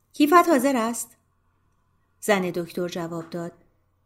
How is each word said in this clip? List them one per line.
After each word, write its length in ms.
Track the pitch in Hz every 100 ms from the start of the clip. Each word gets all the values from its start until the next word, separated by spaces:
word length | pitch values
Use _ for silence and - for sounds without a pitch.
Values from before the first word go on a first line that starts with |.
| _
«کیفت 360 | - 294 339 349
حاضر 280 | 285 262 254
است؟» 400 | 220 233 - _ _ _ _ _ _ _ _ _ _ _
زن 160 | - 202
دکتر 480 | 180 175 170 - 175
جواب 420 | 180 165 170 165
داد: 220 | 180 170 - _ _ _ _